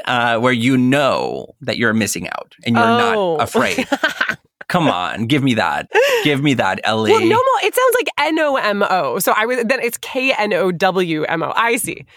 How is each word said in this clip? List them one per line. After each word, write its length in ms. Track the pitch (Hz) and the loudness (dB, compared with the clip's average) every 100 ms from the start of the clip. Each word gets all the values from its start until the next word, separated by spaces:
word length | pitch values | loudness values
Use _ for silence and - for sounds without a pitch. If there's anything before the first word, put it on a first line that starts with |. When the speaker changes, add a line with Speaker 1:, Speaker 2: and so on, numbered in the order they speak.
| - | -2
Speaker 1:
Uh, 320 | 123 120 117 | 0 0 2
where 140 | 127 | 0
you 240 | 123 120 131 | 2 2 2
know 800 | 127 139 135 82 62 65 - - | 4 2 2 0 -2 -6 -10 -10
that 160 | - 104 | -6 -2
you're 160 | 113 | 0
missing 340 | 110 101 98 90 | 2 0 -4 -8
out 260 | - - - - | -10 -12 -8 -2
and 100 | 233 | 2
you're 80 | 226 | 2
Speaker 2:
Oh. 520 | 240 233 226 185 160 | 2 0 0 0 -2
Speaker 1:
not 60 | |
afraid. 440 | 113 220 233 208 - | -2 0 0 -2 -2
Speaker 2:
<laughs> 40 | 277 302 - - - _ - - | -2 -2 -4 -6 -8 _ -16 -4
Speaker 1:
Come 200 | 180 143 | 0 0
on, 400 | 90 90 - 113 | 0 -4 -4 -2
give 160 | 143 | 0
me 100 | 131 | 2
that. 380 | 110 87 73 - 403 571 494 | 2 0 -2 -2 2 2 2
Give 180 | 403 139 | 0 2
me 140 | 147 123 | 2 2
that, 260 | 98 95 | 0 -2
Ellie. 280 | - 110 110 | -2 0 2
Speaker 2:
Well, 100 | 440 | 4
nomo, 420 | 330 440 523 466 | 4 2 2 0
it 120 | 403 - | 0 2
sounds 200 | 508 480 | 2 2
like 80 | 302 - | -2 -2
N 220 | 294 320 | 0 0
O 160 | 302 269 | 0 0
M 260 | 208 202 | 0 0
O. 380 | 202 185 139 165 | 0 0 0 -2
So 120 | 254 214 | 0 0
I 80 | 226 | 0
was, 180 | 247 | 0
then 160 | 233 262 | -2 -2
it's 160 | 233 - | -4 -6
K 340 | - 269 262 | -8 -2 -2
N 200 | 254 214 | 0 0
O 180 | 180 185 | 0 0
W 520 | 170 185 185 180 156 - | 0 0 2 0 -2 -2
M 180 | 165 | -2
O. 100 | 143 - | -2 0
I 200 | 233 240 | 0 0
see. 280 | - - - | -4 -10 -14